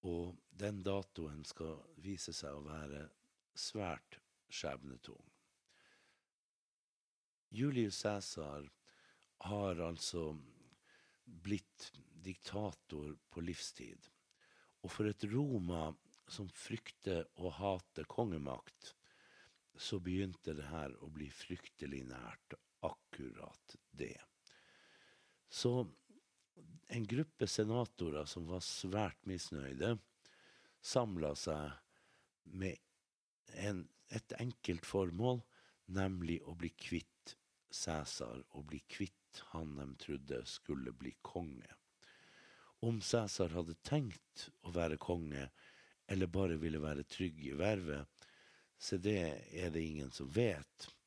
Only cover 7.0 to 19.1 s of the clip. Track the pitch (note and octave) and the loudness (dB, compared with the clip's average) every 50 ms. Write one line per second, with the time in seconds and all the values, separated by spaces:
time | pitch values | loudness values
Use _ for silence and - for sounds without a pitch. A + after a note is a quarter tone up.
7 | _ _ _ _ _ _ _ _ _ _ - G#2 B2+ D3 C#3 B2 A2+ G#2 F#2+ - | _ _ _ _ _ _ _ _ _ _ -2 2 2 4 6 6 4 4 4 2
8 | - G#2+ G#2 G2+ F#2 - - E2+ D#2 C#2+ C#2+ D2 D2 C#2+ _ _ _ - - - | 2 2 2 2 -2 -4 -4 -4 -4 -4 -4 -6 -8 -10 _ _ _ -20 -20 -20
9 | - - - _ _ _ _ _ - F#2 G#2 G#2 G2+ G2 F2+ E2 E2+ E2+ E2+ D#2+ | -20 -20 -20 _ _ _ _ _ -4 -2 0 2 4 2 2 2 0 0 0 -2
10 | - - - F2 D#2+ D#2 D#2 D#2 C#2 B1 - - - - - _ _ _ - - | -2 -2 0 0 0 0 -2 -4 -8 -14 -20 -20 -20 -20 -20 _ _ _ -20 -20
11 | - _ _ _ _ - A2 F2 E2+ G2 G#2+ G2+ - _ _ - - - - - | -20 _ _ _ _ -18 -18 -10 0 0 0 0 0 _ _ -14 -14 -14 -12 -16
12 | - - - - - F#2+ F#2 - - - - G2+ G#2+ G2 D#2+ - _ _ - D2+ | -20 -20 -20 -10 -8 -8 -8 -8 -8 -4 -2 0 0 0 -2 -4 _ _ -4 -4
13 | D2 D2+ D2+ - _ _ - E2+ E2+ F2 F2 - - - - - B1+ A1 G1+ - | -4 -4 -6 -8 _ _ -6 -4 -2 -2 -2 -2 -4 -8 -8 -10 -12 -12 -14 -16
14 | - - _ _ _ _ _ _ - - - - - - _ _ - F#2 - - | -20 -20 _ _ _ _ _ _ -20 -20 -20 -20 -20 -20 _ _ -8 -8 0 4
15 | G#2+ G#2+ G2+ - - G2+ G#2 B2+ D3 C#3+ C3 G#2+ F2+ F2 F2 E2 D#2+ D#2 D#2+ - | 4 4 4 2 0 2 4 4 4 4 4 2 2 2 2 2 2 0 -2 -6
16 | _ - - - _ - - - G#2 F2+ - - - - A2+ A#2 - - - _ | _ -20 -20 -20 _ -12 -8 -6 -6 -6 -8 -10 -6 -4 -4 -4 -6 -10 -16 _
17 | - G2 F#2 E2+ D#2+ - _ - F2 F2+ D#2 D2+ F#2+ G2 F#2+ F#2 - _ _ - | 0 2 2 2 2 -2 _ -2 -2 -2 -2 2 2 4 4 2 0 _ _ -8
18 | D2+ - - - A#2+ A2 F2 D#2 C#2+ C#2 C2 - - - - _ - - - _ | -6 -2 2 2 4 4 4 0 0 -2 -4 -4 -8 -14 -20 _ -18 -18 -18 _
19 | _ - | _ -20